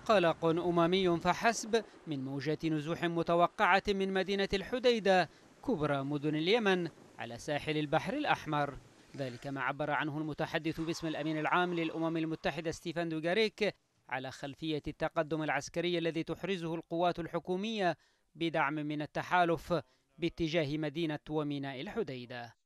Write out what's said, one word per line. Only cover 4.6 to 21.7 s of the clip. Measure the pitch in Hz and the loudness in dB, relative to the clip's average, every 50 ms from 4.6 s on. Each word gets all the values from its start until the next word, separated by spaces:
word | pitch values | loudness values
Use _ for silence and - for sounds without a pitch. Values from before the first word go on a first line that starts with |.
| 190 - 240 254 226 254 240 226 180 196 190 185 165 - - - - - - - - | -2 -2 -4 2 4 4 4 4 4 4 6 6 4 2 -4 -20 -20 -20 -20 -8 -2
كبرى | - 214 160 147 147 143 139 | -2 0 0 2 0 0 0
مدن | 135 139 147 147 135 151 151 | 0 -2 -2 0 0 0 0
اليمن | 151 160 175 214 247 220 196 190 185 170 160 - - - - - - | 0 2 2 2 4 4 4 2 2 0 -4 -6 -12 -20 -20 -12 -10
على | 113 117 120 120 | -10 -10 -10 -8
ساحل | - - 147 156 - 156 156 | -4 -2 -2 -2 -2 0 0
البحر | 151 151 143 151 151 - 175 233 | 0 0 2 0 0 0 0 -4
الأحمر. | 294 294 - 160 - - 156 151 147 143 139 131 123 - - - - - - - | -2 2 0 0 0 0 -2 0 0 0 -2 -4 -12 -18 -20 -20 -20 -20 -16 -8
ذلك | 135 139 127 120 120 - | -8 -6 -6 -6 -8 -8
ما | 143 135 139 | -6 -4 -2
عبر | 127 131 139 135 151 147 | -2 -2 -2 -2 -2 -2
عنه | 147 127 143 156 139 156 | 0 0 -2 -2 -4 -4
المتحدث | 156 156 143 - 160 - - 170 151 165 151 - | -4 -6 -4 -4 -4 -2 -2 -2 -2 -2 -4 -2
باسم | 165 156 165 - 160 | -4 -4 -4 -4 -4
الأمين | 160 156 120 147 156 156 156 | -4 -4 -2 -2 -2 -2 -2
العام | 151 139 151 175 180 180 175 | 0 2 2 2 2 2 0
للأمم | 165 165 160 - 165 165 165 165 | -2 -2 -2 -2 -2 -2 0 0
المتحدة | 165 160 160 160 - - 185 147 170 160 165 | -2 -2 -2 -4 -4 -4 -4 -4 -2 -6 -6
ستيفان | 147 - - 170 151 170 170 170 | -6 -6 -8 -6 -4 -4 -4 -2
دوغاريك | 160 160 156 170 180 214 220 214 _ - 214 185 - _ _ _ _ _ _ - | -4 -2 -2 0 2 2 2 0 _ 0 -2 -2 -2 _ _ _ _ _ _ -6
على | 123 131 131 131 | -6 -6 -6 -8
خلفية | - - - 143 131 - 165 160 156 147 - 156 | -10 -8 -10 -10 -8 -6 -4 -2 -2 -2 -4 -6
التقدم | 143 _ 160 160 _ 165 160 147 160 156 | -6 _ -4 -2 _ -2 -2 0 -2 -2
العسكري | 156 151 131 143 139 - - 170 165 175 175 170 | 0 0 0 -2 -2 -4 -4 -2 0 0 0 0
الذي | 165 165 156 165 | 0 0 -2 -2
تحرزه | 156 - 165 - - 175 196 175 165 160 165 | -4 -4 -6 -6 -4 -4 -4 -4 -4 -4 -4
القوات | 165 - _ 170 165 175 175 170 - | -6 -6 _ 0 2 2 2 2 0
الحكومية | 165 156 - 170 - - 185 185 202 226 226 214 190 175 156 _ _ _ _ _ _ _ _ | -6 -4 -4 -6 -2 -2 -4 -2 -2 -4 -2 2 2 2 0 _ _ _ _ _ _ _ _
بدعم | 151 165 165 156 165 147 139 156 | -4 -4 0 2 2 2 2 0
من | 156 147 147 151 147 | -2 -4 -4 -4 -4
التحالف | 151 - _ 165 143 - - 180 175 165 170 143 - - 175 156 - _ _ _ _ _ _ - | -6 -6 _ -6 -2 2 4 4 6 4 4 0 0 -2 -2 -2 -2 _ _ _ _ _ _ -4
باتجاه | 165 165 - - 170 156 151 175 156 135 147 156 | -4 -4 -2 -2 -4 0 0 0 0 0 -2 -2
مدينة | 156 151 139 170 170 156 151 143 _ - | -2 -2 -2 -2 -2 -2 -4 -6 _ -4
وميناء | 156 156 151 147 143 139 139 139 | -2 -2 -2 -2 -4 -4 -6 -8